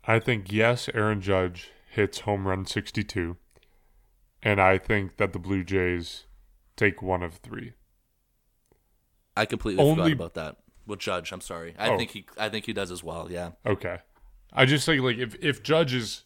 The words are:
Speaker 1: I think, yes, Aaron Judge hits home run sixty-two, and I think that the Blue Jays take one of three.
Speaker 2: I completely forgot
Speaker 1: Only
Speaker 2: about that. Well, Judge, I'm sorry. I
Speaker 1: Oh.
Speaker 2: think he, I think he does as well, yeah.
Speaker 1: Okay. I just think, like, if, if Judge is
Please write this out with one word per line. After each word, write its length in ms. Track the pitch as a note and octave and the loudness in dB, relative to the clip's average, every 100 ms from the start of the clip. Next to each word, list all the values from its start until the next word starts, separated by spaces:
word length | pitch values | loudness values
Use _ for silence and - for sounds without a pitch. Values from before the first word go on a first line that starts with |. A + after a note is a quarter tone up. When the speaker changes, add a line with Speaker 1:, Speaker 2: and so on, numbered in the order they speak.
Speaker 1:
I 160 | - A2+ | 4 2
think, 320 | - A#2 F2+ | 2 -2 0
yes, 360 | G#2 A2+ B2 - | 2 4 2 -2
Aaron 260 | A#2+ G#2+ G#2+ | 0 2 2
Judge 500 | F#2+ F#2+ F2+ F2 - - _ | 2 2 2 -4 -18 -20 _
hits 300 | - G2+ - | 0 0 0
home 260 | - G2+ F#2+ | -2 -2 0
run 200 | F#2+ F#2 | -2 -2
sixty-two, 720 | G#2+ - - G2+ G2 E2+ F2 _ _ _ _ _ _ _ _ _ _ | -4 -4 -4 -4 -2 -4 -6 _ _ _ _ _ _ _ _ _ _
and 200 | A2 G2+ | 0 6
I 180 | F#2+ F#2+ | 6 6
think 380 | - G#2+ F#2+ - | 4 0 0 -2
that 160 | G2+ | -2
the 80 | G2 | -2
Blue 240 | F2 G2 | -2 -2
Jays 600 | F2 F#2+ F2+ F2 E2+ - - - _ _ _ - | 0 0 2 -2 -4 -12 -20 -20 _ _ _ 2
take 260 | G#2+ - | 2 2
one 220 | F#2 F2+ | -2 -2
of 100 | F2 | -2
three. 380 | F2 A2+ A2+ A#2 - _ _ _ _ _ _ _ _ _ _ _ _ _ _ _ - | -10 -14 -12 -12 -18 _ _ _ _ _ _ _ _ _ _ _ _ _ _ _ -4
Speaker 2:
I 80 | |
completely 380 | A2 A2+ A2 F#2+ | -2 -2 -2 4
forgot 180 | D3 D#3+ | 4 4
Speaker 1:
Only 100 | E3 | 2
Speaker 2:
about 220 | C#3 E2 | 0 -4
that. 240 | - D#2 - _ _ - | -8 -10 -12 _ _ -12
Well, 100 | G2+ | -8
Judge, 360 | - F2+ E2+ | -4 -4 -4
I'm 80 | F#2 | -12
sorry. 340 | - E2+ E2+ E2 | -12 -12 -12 -4
I 120 | A2 | 0
Speaker 1:
Oh. 100 | G2+ | 0
Speaker 2:
think 120 | A2+ | -2
he, 140 | G#2 - - | -8 -14 -6
I 100 | G#2+ | -4
think 180 | G#2+ G#2 | -4 -4
he 60 | |
does 200 | G2+ F#2+ | -4 -4
as 100 | F2+ | -6
well, 260 | E2 E2 E2 | -8 -10 -8
yeah. 240 | F2 F2 - A2 | -6 -8 -6 -2
Speaker 1:
Okay. 320 | G2 F2+ F2 _ _ - - _ | -2 -2 -8 _ _ -20 -20 _
I 140 | - C3 | 2 4
just 200 | D3 C#3+ | 4 2
think, 160 | D3 | 2
like, 160 | B2+ A#2 | 2 0
if, 180 | B2 - | -6 -2
if 220 | D#3 C3+ | -4 -2
Judge 320 | - D#3 D#3 | 0 2 2
is 300 | B2+ G#2+ - | 0 -4 -10